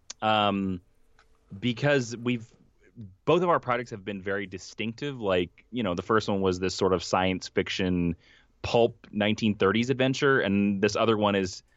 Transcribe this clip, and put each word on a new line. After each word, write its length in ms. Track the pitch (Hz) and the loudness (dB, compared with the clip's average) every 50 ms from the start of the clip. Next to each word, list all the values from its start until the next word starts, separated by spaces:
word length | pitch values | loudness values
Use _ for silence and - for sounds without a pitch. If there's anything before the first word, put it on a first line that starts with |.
| _ - - _ | _ -20 -8 _
um, 640 | 110 110 110 107 104 101 98 98 98 95 92 87 - _ _ _ _ _ _ _ _ _ _ _ _ - - 98 | 0 2 2 4 4 2 2 0 -2 -2 -4 -6 -10 _ _ _ _ _ _ _ _ _ _ _ _ -20 -12 -6
because 560 | 104 123 117 113 135 143 143 139 120 113 120 | -4 -4 -2 0 0 2 2 2 0 -2 -8
we've, 280 | 110 120 123 123 117 113 - _ _ _ _ _ _ _ 107 _ - 110 95 92 _ _ | -6 -4 -4 -4 -4 -6 -12 _ _ _ _ _ _ _ _ _ -20 -20 -20 -20 _ _
both 180 | - 156 175 | 2 2 4
of 60 | 180 175 | 4 2
our 120 | 160 135 | 2 2
projects 300 | - 127 123 120 120 - | 2 0 -2 -2 -4 -6
have 120 | 117 101 95 | -12 -10 -8
been 160 | 104 101 98 | -8 -8 -6
very 240 | 92 98 98 101 101 | -6 -4 -4 -4 -6
distinctive. 720 | 92 98 92 - - - - 107 113 113 - 143 143 139 123 | -8 -10 -12 -14 -12 -10 -8 -6 -6 -6 -6 -8 -8 -6 -4
Like, 460 | 107 98 92 90 90 87 _ - _ _ | 0 2 2 2 2 0 _ -14 _ _
you 120 | - 123 | -6 -4
know, 120 | 113 92 87 | -2 -2 -2
the 80 | 90 | -2
first 260 | 92 - 113 110 - - | 0 0 0 2 2 0
one 140 | 104 98 | 0 0
was 160 | 95 92 92 90 | 0 0 0 0
this 160 | 92 92 - | -2 -4 -2
sort 180 | - 101 92 | 0 0 2
of 100 | 92 87 | 2 0
science 460 | - - - 95 92 92 92 90 - - | 0 0 0 0 2 0 -2 -4 -6 -4
fiction 680 | - 101 90 - - - 95 92 92 87 87 85 82 - _ _ _ _ _ _ _ _ | -2 -2 -2 -2 -2 -2 -2 0 0 0 0 -2 -4 -6 _ _ _ _ _ _ _ _
pulp 480 | - - - 120 117 117 - _ - - | -4 0 2 2 2 2 0 _ -18 -8
nineteen 460 | - 104 101 107 107 - 117 110 98 | -4 -2 0 0 0 0 0 0 0
thirties 340 | - 98 95 98 113 120 127 | 2 2 2 2 2 0 0
adventure, 500 | 135 123 131 131 135 - 151 139 135 123 | 0 0 0 0 0 2 2 2 4 2
and 400 | - 98 98 101 101 101 101 98 | 2 2 2 2 2 2 2 2
this 140 | 104 104 104 | 0 0 2
other 220 | - 113 113 110 | 2 2 2 2
one 180 | 104 104 101 101 | 2 2 2 2
is 280 | 98 95 90 - - - _ _ | 2 0 -2 -4 -10 -18 _ _